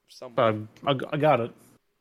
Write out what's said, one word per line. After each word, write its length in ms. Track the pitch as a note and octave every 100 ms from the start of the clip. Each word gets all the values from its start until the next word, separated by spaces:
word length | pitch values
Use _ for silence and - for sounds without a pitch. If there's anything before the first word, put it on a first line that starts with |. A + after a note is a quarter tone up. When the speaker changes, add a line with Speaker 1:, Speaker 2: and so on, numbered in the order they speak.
| _
Speaker 1:
Somewhere. 440 | - B2+ A#2+ A#2 G#2+ G#2+ -
Speaker 2:
But 200 | C3+ C3+ -
I, 100 | -
I 20 |
got 220 | D3+ B2+
it. 120 | A#2+ - _ _ _ _